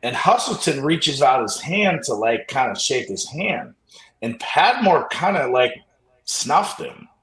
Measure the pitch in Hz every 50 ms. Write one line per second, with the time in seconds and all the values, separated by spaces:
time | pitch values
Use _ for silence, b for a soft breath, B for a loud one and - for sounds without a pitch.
0 | - 123 127 139 - - 220 247 - - 220 - - - 147 139 135 151 165 165
1 | - - 143 131 143 - 190 - 113 101 - - - 135 175 202 208 196 170 156
2 | - - 117 104 110 113 117 110 - - - 139 131 120 101 98 - - 139 127
3 | 117 - 98 92 - - - 147 190 208 175 - - - - _ _ b b b
4 | b b b b - 117 117 - - - - 143 170 208 247 254 247 196 180 147
5 | - - - - 160 190 202 175 139 127 123 127 123 120 - - _ _ _ _
6 | _ _ _ _ _ - - - - 117 143 175 208 - - - - - - -
7 | - - _ _